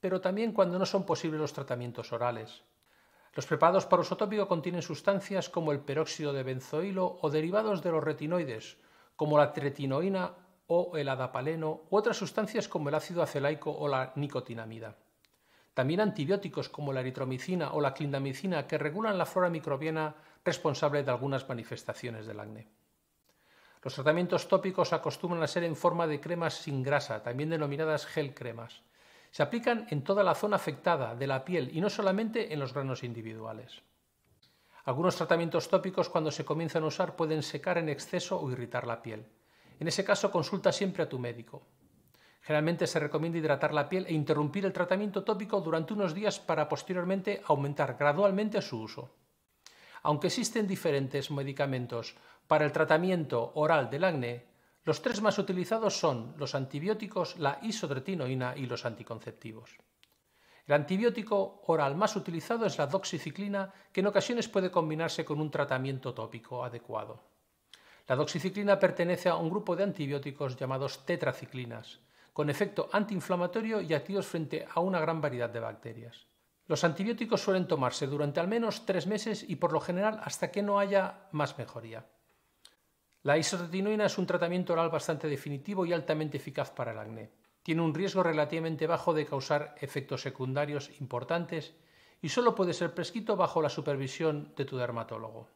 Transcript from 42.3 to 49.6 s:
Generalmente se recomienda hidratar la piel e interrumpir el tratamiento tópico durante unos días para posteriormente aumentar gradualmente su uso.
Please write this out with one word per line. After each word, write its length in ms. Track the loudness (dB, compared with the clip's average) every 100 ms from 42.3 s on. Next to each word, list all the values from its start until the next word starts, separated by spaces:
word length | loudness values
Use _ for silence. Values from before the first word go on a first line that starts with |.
| _
Generalmente 460 | 0 2 4 2 2
se 120 | 2
recomienda 380 | 0 0 0 0
hidratar 380 | 2 4 4
la 120 | 2 2
piel 200 | 0 0
e 60 |
interrumpir 500 | 2 4 2 2 0
el 80 | 0
tratamiento 520 | 0 2 2 0 -2
tópico 360 | 0 -2 0 0
durante 320 | 2 0 0
unos 220 | 0 0
días 260 | 0 -2 -2
para 300 | 0 0 2
posteriormente 720 | -2 -4 -2 0 -2 -2 -2
aumentar 540 | 2 2 2 0 0 2
gradualmente 640 | 4 6 4 4 0 -2
su 180 | -2 -8
uso. 340 | -8 -12 -14 _ _ _ _ _